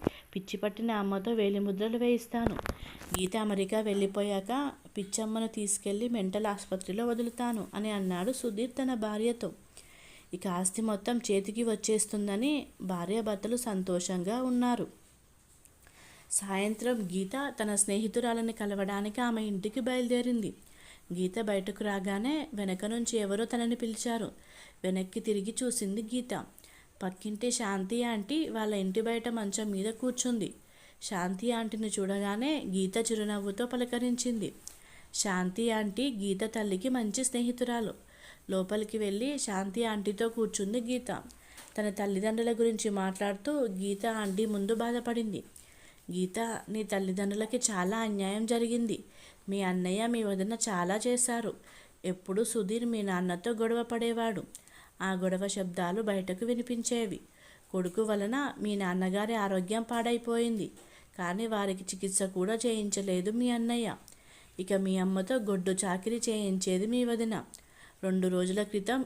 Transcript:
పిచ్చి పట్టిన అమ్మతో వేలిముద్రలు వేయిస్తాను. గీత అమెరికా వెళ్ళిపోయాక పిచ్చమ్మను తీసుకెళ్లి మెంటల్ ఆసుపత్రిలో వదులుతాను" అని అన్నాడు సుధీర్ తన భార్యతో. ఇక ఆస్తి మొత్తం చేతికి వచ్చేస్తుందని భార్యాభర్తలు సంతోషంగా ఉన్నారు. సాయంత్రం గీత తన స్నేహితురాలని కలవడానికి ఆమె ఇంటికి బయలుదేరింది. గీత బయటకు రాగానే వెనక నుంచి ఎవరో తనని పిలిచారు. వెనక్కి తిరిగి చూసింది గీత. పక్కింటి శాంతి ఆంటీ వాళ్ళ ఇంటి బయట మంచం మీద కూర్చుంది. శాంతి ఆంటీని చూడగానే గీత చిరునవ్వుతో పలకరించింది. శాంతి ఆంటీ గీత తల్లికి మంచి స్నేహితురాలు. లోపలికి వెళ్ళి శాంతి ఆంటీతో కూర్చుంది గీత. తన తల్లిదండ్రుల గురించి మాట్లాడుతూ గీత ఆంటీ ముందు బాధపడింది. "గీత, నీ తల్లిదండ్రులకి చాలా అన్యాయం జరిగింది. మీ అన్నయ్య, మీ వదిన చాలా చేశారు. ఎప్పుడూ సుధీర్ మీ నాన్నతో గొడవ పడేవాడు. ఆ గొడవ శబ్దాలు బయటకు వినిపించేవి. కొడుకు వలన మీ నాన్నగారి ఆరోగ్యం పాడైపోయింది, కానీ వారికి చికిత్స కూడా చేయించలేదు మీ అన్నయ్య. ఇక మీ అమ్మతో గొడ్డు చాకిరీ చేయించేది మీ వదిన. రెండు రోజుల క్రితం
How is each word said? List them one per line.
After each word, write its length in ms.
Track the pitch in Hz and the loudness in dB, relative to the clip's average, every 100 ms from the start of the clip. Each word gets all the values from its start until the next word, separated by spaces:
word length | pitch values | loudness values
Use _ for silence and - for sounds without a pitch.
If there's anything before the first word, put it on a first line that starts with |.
| - - - 190 | -4 -4 -6 -8
పిచ్చి 220 | 190 190 | -6 -4
పట్టిన 340 | 208 202 233 | -4 -2 -2
అమ్మతో 400 | 214 196 196 214 | 0 0 0 0
వేలిముద్రలు 680 | 226 202 202 202 190 220 233 | 2 2 2 0 0 0 2
వేయిస్తాను. 580 | 240 233 - 240 226 220 - - - - - 185 | 2 2 0 0 2 0 -4 -8 -12 -14 -4 0
గీత 180 | 185 220 | 2 2
అమెరికా 420 | 214 196 190 214 | 2 2 2 2
వెళ్ళిపోయాక 920 | 214 202 190 208 202 196 196 262 285 - - 208 | 2 2 2 2 0 0 0 -2 -2 -6 -8 -6
పిచ్చమ్మను 500 | 196 226 220 220 220 | -4 -2 -2 -2 -2
తీసుకెళ్లి 600 | 220 202 - 202 202 240 | -2 -2 -2 -2 0 0
మెంటల్ 360 | 233 190 208 214 | 0 0 0 0
ఆసుపత్రిలో 640 | 202 - 190 190 202 240 | -2 -4 -4 -2 -2 0
వదులుతాను" 600 | 233 233 233 240 220 - | 0 -2 -2 -2 -2 -4
అని 180 | 202 214 | -4 -2
అన్నాడు 400 | 202 185 180 208 | 0 0 0 0
సుధీర్ 400 | 262 240 208 247 | -2 -2 -2 -4
తన 220 | 277 262 | -2 -2
భార్యతో. 580 | 233 214 208 233 233 190 - - - - - - - - | 0 -2 0 0 0 -4 -8 -18 -20 -20 -20 -20 -20 -12
ఇక 140 | 180 196 | -6 -2
ఆస్తి 340 | 175 185 - | 0 0 0
మొత్తం 360 | 220 202 220 240 | 0 0 0 0
చేతికి 460 | - 196 196 214 | 2 2 2 0
వచ్చేస్తుందని 1040 | 226 214 - 214 - 214 202 202 277 294 - - | 0 2 2 2 2 0 0 2 2 0 -2 -6
భార్యాభర్తలు 720 | 185 175 170 220 214 202 220 240 | -4 -2 0 0 0 -2 0 -2
సంతోషంగా 840 | 233 196 185 175 180 185 175 240 | 0 -2 0 0 0 -2 0 0
ఉన్నారు. 460 | 254 247 247 240 - - - - - - - - - - - - - - - | 2 4 4 2 -2 -10 -20 -20 -20 -20 -20 -20 -20 -20 -20 -20 -20 -20 -4
సాయంత్రం 720 | - 196 190 208 220 233 233 185 | -4 0 0 0 0 0 0 0
గీత 480 | 185 190 269 285 - | -2 -2 -2 -4 -2
తన 120 | 214 202 | 0 2
స్నేహితురాలని 800 | - 202 220 240 240 233 226 | 2 2 2 0 2 0 -2
కలవడానికి 680 | 226 208 202 196 202 208 208 | -2 -2 -2 0 -2 -2 0
ఆమె 220 | 240 220 | 0 0
ఇంటికి 360 | 214 190 208 262 | 0 -2 -2 -2
బయలుదేరింది. 760 | 240 254 240 247 247 233 196 - - - - - - | 0 0 2 2 2 0 0 -6 -16 -20 -20 -20 -8
గీత 260 | 175 185 226 | -2 0 0
బయటకు 420 | 214 196 190 196 | 0 0 -2 -2
రాగానే 640 | 208 196 190 196 247 311 - | -2 0 0 0 0 0 -2
వెనక 320 | 208 196 185 208 | -4 -2 -2 -2
నుంచి 320 | 233 226 226 | -2 0 0
ఎవరో 280 | 196 202 226 | 2 0 0
తనని 300 | 240 233 240 | 0 0 0
పిలిచారు. 560 | 233 214 240 226 180 - - - - - | -2 -2 -2 -2 -4 -8 -18 -20 -20 -6
వెనక్కి 360 | 185 190 185 226 | -2 0 -2 -4
తిరిగి 360 | 220 202 196 226 | 0 0 0 -2
చూసింది 400 | 247 240 196 208 | 0 0 0 -2
గీత. 420 | 214 247 240 180 - - - - - - | -2 -4 -2 -4 -6 -14 -20 -20 -20 -6
పక్కింటి 480 | 185 185 214 208 240 | -6 -4 -6 -2 0
శాంతి 520 | 240 208 196 190 233 | 0 0 0 0 0
ఆంటీ 460 | 240 214 196 302 311 | 0 0 0 0 0
వాళ్ళ 240 | 220 214 | 0 0
ఇంటి 280 | 208 190 220 | 2 2 2
బయట 280 | 226 233 233 | 2 0 0
మంచం 420 | 233 202 220 214 | -2 -2 -2 -2
మీద 220 | 196 208 | -2 -2
కూర్చుంది. 600 | 220 254 247 254 233 170 - - - - - | -2 -2 0 0 0 -2 -6 -18 -20 -20 -12
శాంతి 500 | - 185 180 190 233 | -4 0 0 0 0
ఆంటీని 360 | 233 220 220 214 | 0 -2 -2 -2
చూడగానే 760 | 208 190 202 202 208 277 302 - | 0 0 0 0 0 0 0 0
గీత 300 | 185 190 226 | 2 2 2
చిరునవ్వుతో 680 | 226 220 214 208 202 196 247 | 0 0 0 -2 -2 -2 -2
పలకరించింది. 880 | 247 247 240 247 240 247 226 180 - - - - - - | 0 0 0 0 0 0 0 -2 -6 -14 -18 -20 -20 -6
శాంతి 580 | - 208 185 185 185 233 | -2 0 2 0 2 2
ఆంటీ 400 | 220 208 196 277 | 2 0 0 -2
గీత 320 | 208 202 196 | 0 -2 0
తల్లికి 460 | 220 226 208 190 254 | -2 -2 0 0 0
మంచి 340 | 254 214 220 | 0 0 0
స్నేహితురాలు. 840 | 247 240 240 247 240 233 208 - - - - - - | 0 0 0 0 0 0 -2 -6 -16 -20 -20 -14 -2
లోపలికి 480 | 190 185 214 208 220 | 0 0 0 -2 -2
వెళ్ళి 400 | 208 202 269 277 | 0 0 -2 -2
శాంతి 480 | 240 190 196 208 226 | -2 -2 0 0 0
ఆంటీతో 440 | 214 202 202 226 | 0 -2 0 0
కూర్చుంది 520 | 226 214 214 196 247 | 0 0 0 -2 -2
గీత. 400 | 233 247 247 165 - - - - - - | 0 -2 -2 -6 -8 -18 -20 -20 -8 -2
తన 120 | 208 | -2
తల్లిదండ్రుల 600 | 202 202 190 214 220 233 | 0 0 2 2 2 2
గురించి 380 | 226 233 214 214 | 4 4 2 0
మాట్లాడుతూ 760 | 196 190 185 202 196 294 294 233 | 0 0 0 -2 -2 -2 0 0
గీత 400 | 185 196 196 233 | 0 -2 0 0
ఆంటీ 400 | 220 202 190 220 | 0 0 0 2
ముందు 300 | 202 196 226 | 2 0 0
బాధపడింది. 680 | 233 240 240 233 220 175 - - - - - - - | 0 0 0 0 -2 -4 -8 -16 -20 -20 -20 -16 -6
"గీత, 500 | 180 185 220 226 - - | 0 0 0 -2 -4 -4
నీ 140 | 220 | -4
తల్లిదండ్రులకి 720 | 202 196 190 185 202 208 220 247 | 0 0 0 0 0 0 0 0
చాలా 400 | 226 190 180 226 | 2 2 2 2
అన్యాయం 480 | 220 202 190 208 226 | 0 0 0 0 2
జరిగింది. 580 | 233 233 233 226 175 - - - - - | 2 2 2 0 -2 -6 -20 -20 -12 -4
మీ 120 | 196 | 0
అన్నయ్య, 460 | 185 185 180 196 233 | 2 2 2 2 2
మీ 160 | 233 | 2
వదిన 300 | 208 190 202 | 2 2 0
చాలా 460 | 226 226 180 175 214 247 | 0 0 2 2 2 2
చేశారు. 460 | 247 247 233 214 - - - - - 185 | 2 2 2 -2 -6 -12 -20 -20 -6 -4
ఎప్పుడూ 380 | 185 - 190 | -4 -2 0
సుధీర్ 420 | 226 233 190 226 240 | 2 0 0 0 0
మీ 160 | 226 | 0
నాన్నతో 500 | 196 180 180 175 233 | 0 2 2 0 -2
గొడవ 320 | 220 226 233 | 0 2 2
పడేవాడు. 600 | 233 233 233 233 226 180 - - - - - - | 0 0 0 2 0 -2 -6 -14 -20 -20 -20 -6
ఆ 120 | 185 | -2
గొడవ 340 | 185 185 185 196 | 0 2 0 0
శబ్దాలు 540 | 202 185 180 175 208 | -2 -2 0 0 0
బయటకు 440 | 214 196 185 185 233 | 0 0 0 -2 0
వినిపించేవి. 720 | 240 240 233 - 240 214 - - - - - - | 0 0 -2 0 0 0 -4 -10 -20 -20 -20 -4
కొడుకు 300 | 185 180 196 | -2 0 0
వలన 520 | 214 208 202 269 277 - | 2 2 2 0 -2 -2
మీ 140 | 208 202 | -2 0
నాన్నగారి 600 | 185 180 185 196 214 226 | 2 2 2 2 2 2
ఆరోగ్యం 500 | 196 190 185 220 220 | 2 2 2 -2 0
పాడైపోయింది, 800 | 233 233 233 240 233 233 220 - - - - - - | 0 2 0 2 2 2 0 -2 -8 -20 -20 -14 -4
కానీ 300 | 175 185 226 | -2 -2 0
వారికి 360 | 214 196 190 | 0 0 0
చికిత్స 400 | 185 190 196 190 | -4 -4 0 2
కూడా 320 | 190 190 190 226 | 0 2 0 2
చేయించలేదు 760 | 240 220 208 202 196 185 190 | 2 0 0 0 2 2 2
మీ 180 | 233 247 | 2 2
అన్నయ్య. 460 | 240 233 240 214 - - - - - - - | 2 2 0 0 -4 -12 -20 -20 -20 -12 -6
ఇక 140 | 185 | 0
మీ 240 | 196 190 190 | 2 4 4
అమ్మతో 380 | 185 190 190 262 | 4 2 2 2
గొడ్డు 360 | 208 190 185 | 2 2 2
చాకిరీ 500 | 185 196 185 220 233 233 | 2 2 0 0 0 0
చేయించేది 560 | 214 202 190 190 185 214 | 0 2 2 2 2 2
మీ 200 | 247 240 | 2 2
వదిన. 380 | 233 226 180 - - - - - - | 2 0 -2 -4 -14 -20 -20 -20 -4
రెండు 240 | 190 190 185 | 2 4 4
రోజుల 360 | 185 180 196 | 4 2 2
క్రితం 420 | 208 208 196 262 | 0 0 0 0